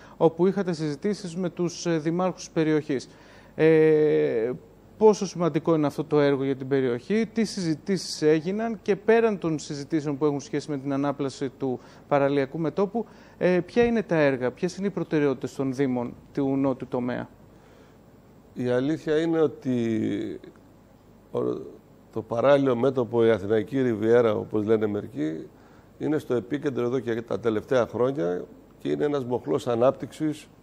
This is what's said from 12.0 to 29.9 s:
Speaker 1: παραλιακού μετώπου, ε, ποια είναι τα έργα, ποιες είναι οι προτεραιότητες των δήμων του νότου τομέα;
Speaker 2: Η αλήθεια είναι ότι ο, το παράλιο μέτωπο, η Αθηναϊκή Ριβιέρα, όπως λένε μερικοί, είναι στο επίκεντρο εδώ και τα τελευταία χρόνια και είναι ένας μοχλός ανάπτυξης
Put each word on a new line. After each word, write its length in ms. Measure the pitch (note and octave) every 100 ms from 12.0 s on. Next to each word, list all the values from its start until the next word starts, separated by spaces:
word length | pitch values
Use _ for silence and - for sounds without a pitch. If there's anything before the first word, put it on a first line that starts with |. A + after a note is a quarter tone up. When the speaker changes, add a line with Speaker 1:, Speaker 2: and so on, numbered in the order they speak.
| -
Speaker 1:
παραλιακού 520 | C#3+ C#3 C#3+ C3+ D#3
μετώπου, 460 | D#3 F#3 F#3+ A#3 G#3+ - - -
ε, 220 | F3 F3+ F3
ποια 180 | A#3+
είναι 180 | A#3+ A#3
τα 140 | - E3
έργα, 360 | C#3+ C3 B2
ποιες 260 | - F3+ F#3
είναι 100 | G3
οι 40 |
προτεραιότητες 640 | F3+ E3 D#3 C#3+ B2+ C3+ -
των 180 | C3+
δήμων 400 | B2+ C#3 B2 A#2+ - -
του 220 | - C#3 C3+
νότου 320 | C#3 B2+ B2
τομέα; 420 | B2+ B2 A#2+ A2+ - - - - - - - - - - - -
Speaker 2:
Η 160 | - B2
αλήθεια 520 | B2 C#3 D3+ D#3+ D3+
είναι 180 | E3 D#3+
ότι 1000 | D3 - C3 B2 A2+ A2 A2 G#2 G#2+ - - - - - - _ - - -
ο, 60 | B2 B2 A#2+ C3+ - - - _
το 80 | A2+
παράλιο 540 | - A#2 C3 C#3+ C3+ A#2+
μέτωπο, 500 | C3+ C3 A2 A#2 A2+
η 40 |
Αθηναϊκή 520 | G#2+ G2+ A2 G#2 C3+
Ριβιέρα, 540 | B2+ G#2+ A2 A#2+ A2+ G#2
όπως 300 | G2+ A2 G#2
λένε 220 | A2 G#2+
μερικοί, 600 | G2+ G#2 C3 D#3 D#3+ - - - - - -
είναι 200 | C#3+ D3+
στο 160 | -
επίκεντρο 520 | B2 - D3 D3 B2 A#2+
εδώ 140 | C3
και 220 | A#2 A2+
τα 180 | A2+ A2
τελευταία 480 | A#2 G#2+ - B2+ G#2+
χρόνια 560 | A2 B2+ C#3 F3 F3+ - - - -
και 100 | C#3
είναι 140 | D3 D3
ένας 200 | C#3+ A#2+
μοχλός 420 | A#2+ C#3 C#3 B2+
ανάπτυξης 800 | A#2 B2+